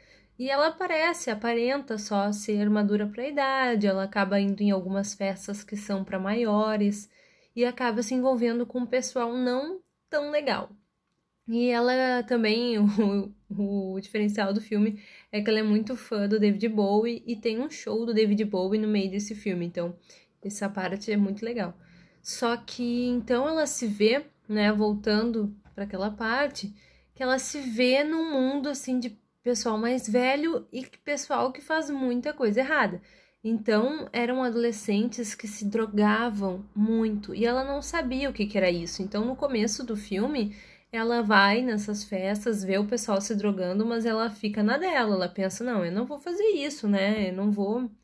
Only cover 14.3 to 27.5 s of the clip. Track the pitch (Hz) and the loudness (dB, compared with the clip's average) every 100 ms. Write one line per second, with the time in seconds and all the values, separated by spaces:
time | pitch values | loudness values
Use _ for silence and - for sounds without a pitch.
14.3 | 208 196 208 - 208 214 214 - - _ | 0 0 -2 0 2 2 0 -12 -20 _
15.3 | 208 208 214 214 208 214 254 - 214 202 | -4 0 2 4 2 0 -6 -6 -2 0
16.3 | 214 208 202 226 214 196 208 233 233 - | 4 4 4 0 2 4 4 2 -2 -6
17.3 | 220 233 220 294 - - 220 233 214 214 | -4 -2 -2 -4 -8 -4 -2 2 4 4
18.3 | 208 208 190 185 214 214 208 190 196 208 | 4 2 0 0 0 2 2 0 -2 -6
19.3 | 214 208 180 175 175 170 175 - - _ | -6 -4 -2 -4 -4 -6 -8 -18 -20 _
20.3 | _ 202 202 196 196 185 196 214 208 196 | _ -10 -6 -6 -4 -4 -4 0 2 2
21.3 | 202 226 240 175 - - - - _ - | 0 -6 -4 -6 -8 -20 -20 -20 _ -12
22.3 | - 233 233 - - 240 240 247 247 - | -4 -2 -2 -6 -6 -2 0 0 0 0
23.3 | 240 285 320 294 - 226 208 214 269 294 | 0 2 0 0 -2 -4 2 4 4 -2
24.3 | _ - 214 208 214 214 208 220 208 233 | _ -4 2 2 4 2 2 2 2 2
25.3 | 226 208 - - - 202 190 208 208 226 | 0 -2 -6 -16 -10 -8 -4 -4 -2 -2
26.3 | 247 285 285 202 - _ _ _ - 254 | 0 0 -4 -10 -12 _ _ _ -4 0
27.3 | 262 262 | 0 -2